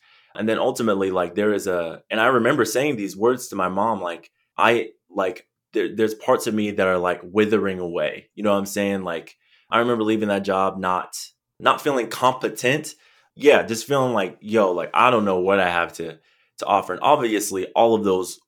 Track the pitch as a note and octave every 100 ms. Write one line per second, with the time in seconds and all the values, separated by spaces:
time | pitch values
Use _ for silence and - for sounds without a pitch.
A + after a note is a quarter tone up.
0 | _ _ _ - G#2+ G#2 A#2+ B2+ A2+ G2
1 | F#2+ F#2 F2 E2+ G#2+ G2+ G2 F2+ E2 D#2+
2 | _ A2 A#2+ B2+ A#2 C#3+ G#2+ A#2+ D3 A#2
3 | G2 F#2 A#2 B2+ - G2+ F#2 F#2+ A2+ G#2
4 | F2 E2+ - _ _ - G#2+ A#2 - -
5 | _ G2 F#2+ F2+ _ _ _ A2 - G#2
6 | A2 A2 - B2 A#2+ G#2+ G#2 G#2 F#2+ F#2
7 | F2+ - F2+ G2+ G#2 G#2+ G2 F#2 F2 E2+
8 | D2+ - - - G#2 G2 G2 G#2 G2+ G2
9 | F2+ E2 - _ _ _ _ A2+ A#2+ A#2
10 | G#2+ A2 G#2 G2 G2 F#2+ F#2+ F#2 F#2 F2+
11 | - - - _ _ _ B2 C#3 D3+ C3
12 | A2 - B2+ B2+ A2 A2 B2 D3 - -
13 | _ _ _ - C#3 A2 F2+ A2+ - C#3
14 | B2+ A2 F2+ - G#2+ A2 F#2+ F2 D#2 -
15 | B2 A#2+ G2+ F#2 F#2 G2 F2+ F2 E2 -
16 | D#2+ D#2+ _ _ _ - - G2+ F#2 F2+
17 | C3+ C#3+ A#2 G#2 - F#2+ F2+ - A#2 A2
18 | G2+ F#2 F2+ -